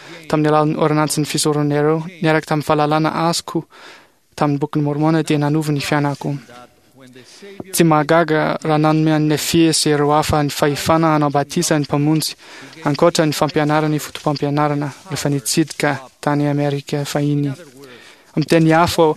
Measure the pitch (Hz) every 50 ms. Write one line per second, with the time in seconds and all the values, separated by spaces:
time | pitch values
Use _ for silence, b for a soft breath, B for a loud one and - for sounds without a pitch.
0 | B B B B B 151 160 156 151 151 151 151 151 151 156 - 170 151 151 151
1 | 151 143 - 151 147 - - 156 - 156 147 147 147 147 147 147 147 151 160 160
2 | 160 180 185 160 180 160 156 156 - - 156 151 143 - 156 151 147 147 156 156
3 | 160 151 - 156 165 170 165 - - - - 165 151 B B B B B B B
4 | B B B B B _ _ - 151 147 143 139 151 147 - 151 147 143 147 147
5 | 156 160 165 160 151 - 156 147 147 147 147 160 151 151 147 143 - - 151 147
6 | 143 143 139 - - 151 143 139 - - 120 123 123 - _ _ _ _ _ 127
7 | 135 127 123 127 120 - - - 196 202 196 202 180 190 185 - 170 165 156 151
8 | 151 147 160 170 170 156 156 156 151 156 156 - - 160 156 151 156 156 156 156
9 | 156 156 156 151 151 151 151 147 - - - 170 165 160 156 - - 156 151 143
10 | 147 147 147 156 151 - 175 151 147 143 - - 165 147 143 - - - 160 160
11 | 165 160 156 151 151 143 139 143 139 143 - 180 165 - 165 151 143 - - 143
12 | 143 151 160 156 - - - B B B B B B B B 160 160 151 143 -
13 | 170 175 165 - 160 151 143 - 156 143 - 156 151 147 151 156 156 156 151 147
14 | - - - - - 156 147 139 147 143 143 147 151 147 147 143 147 143 - -
15 | - 190 160 - - 147 143 139 - - - 165 160 147 - - - 147 139 131
16 | 131 - _ _ - 151 147 143 147 147 143 147 147 143 139 143 - - 156 147
17 | 143 - - 151 147 147 147 147 143 143 131 131 170 143 127 135 143 127 123 113
18 | B B B B B B B 160 151 - 170 165 165 160 160 165 175 165 - -
19 | 165 156 156